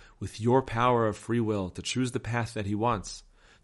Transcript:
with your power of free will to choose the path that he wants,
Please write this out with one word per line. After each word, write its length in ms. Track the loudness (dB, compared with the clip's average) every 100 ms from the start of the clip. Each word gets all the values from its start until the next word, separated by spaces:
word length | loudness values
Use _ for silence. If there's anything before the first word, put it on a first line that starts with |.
| -20 _
with 220 | -10 -2
your 220 | 4 4
power 440 | 2 2 4 4 2
of 100 | 0
free 240 | -2 0
will 300 | 0 0 -2
to 120 | -6
choose 280 | -4 -2 0
the 100 | -2
path 340 | -2 -2 -2
that 120 | -4 -2
he 80 |
wants, 480 | 0 0 0 -4 -14 -18 _ -20 -20